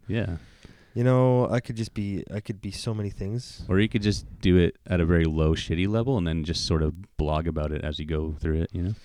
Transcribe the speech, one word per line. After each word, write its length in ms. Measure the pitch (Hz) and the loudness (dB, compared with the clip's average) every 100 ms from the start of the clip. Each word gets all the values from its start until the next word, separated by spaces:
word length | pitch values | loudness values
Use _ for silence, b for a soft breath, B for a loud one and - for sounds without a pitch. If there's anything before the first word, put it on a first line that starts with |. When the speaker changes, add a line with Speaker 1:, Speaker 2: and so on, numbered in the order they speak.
| - | -6
Speaker 1:
Yeah. 280 | 110 95 85 - B B B B | -4 -4 -6 -12 B B B B
Speaker 2:
You 100 | 120 | 0
know, 420 | 123 127 127 123 123 | 2 4 4 4 2
I 100 | 120 | 0
could 160 | - 113 | -4 -6
just 160 | 110 | -6
be, 320 | - 101 95 - | -6 -6 -6 -6
I 80 | 104 | -8
could 220 | - 101 | -8 -8
be 80 | 101 | -10
so 240 | - - | -8 -6
many 160 | 107 101 | -4 -4
things. 540 | - 95 117 - - - | -6 -6 -6 -8 -10 0
Speaker 1:
Or 100 | 95 | 2
you 100 | 110 | 4
could 100 | 107 | 2
just 240 | 104 101 - - | 2 0 -4 -2
do 160 | 92 90 | 6 6
it 200 | 85 - - | 6 2 -2
at 140 | 90 | 2
a 40 | |
very 220 | 82 87 80 | 4 4 4
low, 280 | 78 78 | 2 2
shitty 320 | 82 - 82 95 | 2 0 -2 0
level 300 | 113 120 123 | 0 0 0
and 100 | 85 | 0
then 160 | 82 | -2
just 200 | 78 82 | -2 -4
sort 180 | - 80 | 0 0
of 120 | 78 85 95 - | 0 -2 -8 -4
blog 280 | 76 76 82 | -2 0 -2
about 240 | 78 76 | -2 -2
it 140 | 76 | -4
as 140 | 76 76 | -6 -6
you 80 | 78 | -4
go 280 | 78 78 73 | -4 -4 -4
through 220 | 80 78 | -2 0
it, 80 | 85 | -2
you 100 | 92 | -4
know? 120 | 87 107 | -4 -6